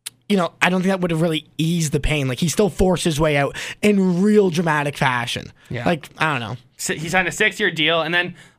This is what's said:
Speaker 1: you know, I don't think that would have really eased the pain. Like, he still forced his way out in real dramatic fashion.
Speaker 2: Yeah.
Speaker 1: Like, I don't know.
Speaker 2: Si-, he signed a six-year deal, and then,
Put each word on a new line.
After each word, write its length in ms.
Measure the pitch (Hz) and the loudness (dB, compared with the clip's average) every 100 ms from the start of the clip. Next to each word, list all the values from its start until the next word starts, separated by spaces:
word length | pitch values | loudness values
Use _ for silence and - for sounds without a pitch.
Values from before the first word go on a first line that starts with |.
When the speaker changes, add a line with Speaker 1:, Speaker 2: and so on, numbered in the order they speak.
| - _ - | -20 _ -2
Speaker 1:
you 80 | 196 | 0
know, 180 | 170 - | 0 0
I 120 | 175 | 0
don't 100 | 185 | 2
think 80 | 185 | 0
that 120 | 190 | 0
would 100 | 180 | 0
have 100 | 160 | 0
really 260 | 170 160 - - | 0 -2 -6 -4
eased 320 | 160 170 156 | -2 0 0
the 80 | 147 | 0
pain. 280 | - 151 131 | 0 0 -2
Like, 120 | 127 | -2
he 100 | 170 | -2
still 180 | - 208 | 0 0
forced 360 | - 190 175 | 2 2 2
his 160 | 180 143 | 0 0
way 180 | 156 143 | 2 2
out 180 | 139 - - - | 0 -4 -12 -2
in 400 | 208 202 185 175 | 2 2 2 2
real 260 | 208 208 190 | 4 6 4
dramatic 480 | 160 170 151 143 - | 2 0 0 -2 0
fashion. 560 | 135 123 117 - - - - | 0 0 -4 -8 -10 -18 -12
Speaker 2:
Yeah. 160 | 120 120 | -6 -2
Speaker 1:
Like, 240 | 175 - - | -2 -6 -4
I 140 | 156 | -2
don't 80 | 135 | -2
know. 180 | 110 120 _ - | -4 -10 _ -12
Speaker 2:
Si-, 200 | - 165 | -8 -6
he 120 | 165 | -2
signed 180 | 185 175 | -2 0
a 40 | |
six-year 380 | - 214 185 202 | 0 -2 0 -2
deal, 320 | 160 156 165 | 0 0 0
and 100 | 156 | 0
then, 220 | 175 180 - - | -2 -4 -8 -20